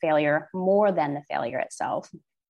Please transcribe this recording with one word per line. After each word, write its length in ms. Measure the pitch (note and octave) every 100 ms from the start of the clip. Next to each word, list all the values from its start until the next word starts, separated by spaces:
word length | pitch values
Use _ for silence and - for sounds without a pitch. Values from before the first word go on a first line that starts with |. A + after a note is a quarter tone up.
failure 480 | E3 D3+ D3 D3+ D#3
more 400 | F#3 F#3 G3+ G#3
than 220 | E3+ D3
the 80 | C#3+
failure 360 | - C#3+ A#2 B2+
itself. 520 | - - B2+ - - - _ _ _